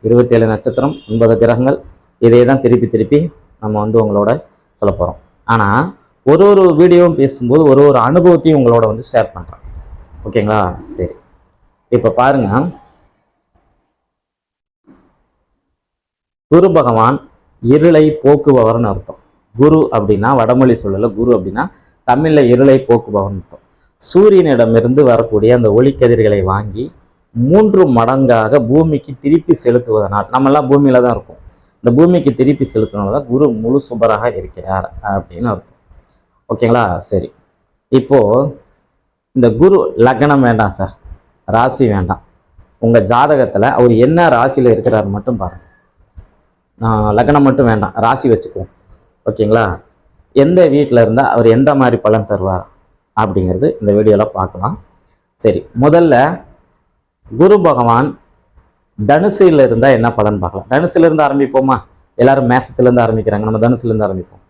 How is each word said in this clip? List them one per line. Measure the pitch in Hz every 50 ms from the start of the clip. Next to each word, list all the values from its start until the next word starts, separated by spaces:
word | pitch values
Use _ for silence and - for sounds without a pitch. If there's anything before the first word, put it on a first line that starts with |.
| -
இருபத்தேழு | 110 117 120 123 123 123 113 101 -
நட்சத்திரம், | 110 107 - 127 - - 123 143 151 - -
ஒன்பது | - 107 113 117 113 113 113
கிரகங்கள், | 113 113 117 120 123 131 143 - - - - _ _ _ _ _ -
இதே | 117 113 117 123
தான் | 120 135 131 -
திருப்பி | 120 117 123 120 -
திருப்பி | - 107 107 - 147 147 165 165 - _ _ _ _ _ -
நம்ம | 107 107 104 104
வந்து | 107 110 117
உங்களோட | 110 107 101 101 104 104 120 - - _ _ _ _ _ _ _ -
சொல்ல | 101 101
போறோம். | 98 90 85 - - _ _ _ _ _ -
ஆனா | 113 113 107 98 101 120 147 185 - _ _ _ _ _ _
ஒரு | 131 147 165 196
ஒரு | 202 202 196 185 180 160 147
வீடியோவும் | 175 180 175 175 175 175 160 -
பேசும்போது | 135 135 135 - 123 120 131 151 160 147
ஒரு | 135 135 143 147
ஒரு | 135 123
அனுபவத்தையும் | 113 120 143 180 165 180 175 165 - 165 156 143
உங்களோட | 131 120 117 117 113
வந்து | 107 107 113 -
ஷேர் | - - 120 107 - -
பண்றேன். | 92 87 - - - _ - - - - - - - - _ - - -
ஓகேங்களா? | - - 120 101 104 107 107 98 90 90 - - - -
சரி, | - 92 85 - - _ _ _ _ _ _ _ _ _ _ _ _ _ _ -
இப்ப | 123 - 113 92 -
பாருங்க, | 123 135 139 139 117 98 101 123 151 175 - - _ _ _ _ _ _ _ _ _ _ _ _ _ _ _ _ _ _ _ _ _ _ _ _ _ _ _ _ _ _ _ _ _ _ _ _ _ _ _ _ _ _ - _ _ _ _ _ _ _ _ _ _ _ _ _ _ _ _ _ _ _ _ _ _ _ _ _ _ _ _ _ _ _
குரு | 147 170 180 196 170
பகவான் | 160 135 123 113 110 110 117 135 143 - - _ _ _ _ _ _ -
இருளை | 117 135 151 151 170 165 156 156 156 151 151
போக்குபவர்னு | - 135 147 147 147 147 135 127 113 110 113 117 120 107 98
அர்த்தம். | 101 98 - - _ _ _ _ _ _ _ _
குரு | 107 131 151 160 160 143 - -
அப்படின்னா | 113 104 101 107 98 101 120 139 131 113
வடமொழி | 113 123 127 131 127 117 - -
சொல்லல, | 101 95 98 107 117 98
குரு | 104 117 123 120
அப்படின்னா | 104 90 95 92 113 147 196 _ _ _ _ _ _ _ -
தமிழ்ல | 123 135 156 160 156 151 139 120
இருளை | 120 120 135 139 135 131 135
போக்குபவர்னு | - 120 117 - - 104 101 98 104 101 95 87
அர்த்தம். | _ - - _ _ _ _ _ _ _ _
சூரியனிடமிருந்து | - - - 175 202 214 196 185 175 156 139 120 117 113 113 113 113 120 127 139 147
வரக்கூடிய | 127 117 110 117 - 107 104 101 110 123
அந்த | 120 120 107 101
ஒளிக்கதிர்களை | 110 127 139 135 - 131 117 120 113 110 104 104 101 95
வாங்கி | 92 95 101 107 107 87 104 123 160 _ _ _ _ _ _ _ _ _
மூன்று | 117 120 135 160 202 220 214 196 190 185 156 127
மடங்காக | 113 113 117 131 135 135 123 120 117 107 110 139 147 120
பூமிக்கு | 110 127 151 160 165 151 143 - - 135 - -
திருப்பி | 143 156 170 156 - 110
செலுத்துவதனால், | - - 123 120 123 120 - 110 107 104 98 98 104 101 -
நம்மெல்லாம் | - 127 139 135 139 151 143 127
பூமியில | 139 143 143 139 127 123 123
தான் | 123 117
இருக்கோம், | 104 - _ - - - - _ _ _ _ _ _ -
இந்த | 120 120
பூமிக்கு | 135 165 170 180 175 - 139 120 120
திருப்பி | 131 131 156 156 139
செலுத்துனதால | - - 110 107 104 - 104 101 98 107
தான் | 143 143 120
குரு | 120 131 147 143 117 110 110
முழு | 117 131 139
சுபராக | 135 - 120 110 107 107 110 104 110 120 110
இருக்கிறார் | 95 92 90 - 92 87 92 95 95 92 - - - -
அப்படின்னு | 104 98 98 95 _ 87 85 117 120 104
அர்த்தம். | 92 - _ _ _ _ _ _ - _ _ _ _ _ _ _ _ _ _
ஓகேங்களா? | 117 - 123 113 117 120 117 98 87 82 - -
சரி, | - 95 - - _ _ _ _ _ _ _ _ _ _ _ _ -
இப்போ | 131 135 - 139 135 110 101 110 127 143 151 - - _ _ _ _ _ _ _ _ _ _ _ _ _ _ _
இந்த | 131 120 120 107 113
குரு | 147 190 196 180 - - - -
லக்னம் | 113 127 135 139 143 147 147 139 131
வேண்டாம் | 120 117 110 110 98 92
சார், | - 95 98 - _ _ - - - _ _ _ _ _ -
ராசி | 101 113 120 131 131 - 135 117
வேண்டாம், | 104 98 92 87 95 - _ _ _ _ _ _ _ _ - _ _ _ -
உங்க | 117 117 117 101
ஜாதகத்துல | 95 117 120 135 151 151 139 127 - - 101 101 131 135
அவர் | - 123 123 117 110
என்ன | 120 135 160 170 175 165 131
ராசியில | 117 120 135 135 143 127 123 113
இருக்கிறாரு | 113 120 123 117 107 101 98 98
மட்டும் | 104 - - 123 104 95
பாருங்க. | 90 - - _ _ _ _ _ _ _ _ _ _ _ - - _ _ _ _ _ _ _ _ _ _ _
ஆ, | 113 113 113 107 107 107 104
லக்னம் | 107 123 107 147 147 143 139
மட்டும் | 131 139 135 120 113
வேண்டாம், | 107 101 95 - 117
ராசி | 110 113 117 131 - 135 113
வச்சுக்குவோம். | 110 - - - 98 90 - _ _ _ _ - _ _ _ _ _ _
ஓகேங்களா? | - 104 - 110 104 110 113 110 98 87 90 _ _ _ _ _ _ _ _ _ _ _
எந்த | 139 139 151 175 185 180 156
வீட்ல | 135 147 147 139 123 120 117
இருந்தா | 117 117 120 135 - -
அவர் | 117 113 113 113 120
எந்த | 139 143 147
மாதிரி | 139 131 123 117 113
பலன் | - 107 107 113 107 - 107
தருவார் | 95 92 95 92 90 87 _ _ _ _ _ _ _ _ _ _
அப்படிங்கிறது | - 107 104 95 95 92 90 90 92 135 139 - -
இந்த | 107 101 101
வீடியோல | 104 107 110 107 101 107 107 -
பார்க்கலாம். | 95 92 90 - 92 90 113 175 - - _ _ _ _ _ _ _ _ _ _ _
சரி, | - 110 - - - - _ 117 127
முதல்ல | 151 147 170 170 160 139 120 131 151 180 175 - _ _ _ _ _ _ _ _ _ _ _ _ _ _ _ _
குரு | - 110 113 156 190 208 208
பகவான் | 175 165 139 120 120 117 117 117 135 151 - _ _ _ _ _ _ _ _ _ _ _ _ _ _ _ _ -
தனுசுல | 202 101 139 156 180 208 202 - 202 180 160 147 135
இருந்தா | 120 113 113 123 135 131
என்ன | 113 113 117 -
பலன் | - 104 107 104 101
பார்க்கலாம். | 92 87 - 98 - -
தனுசுல | 127 139 175 170 - 185 165 170
இருந்து | 160 156 151
ஆரம்பிப்போமா? | 143 139 143 143 139 135 135 135 135 131 113 - _ _ _ _ _ _ -
எல்லாரும் | 120 131 135 135 127 120
மேசத்துல | 123 127 - - - - 123
இருந்து | 123 123 120 117
ஆரம்பிக்கிறாங்க, | 113 113 110 104 107 104 104 107 110
நம்ம | 110 107 110
தனுசுல | 117 123 117 120 117
இருந்து | 110 110 107
ஆரம்பிப்போம். | 98 95 92 87 _ _ - _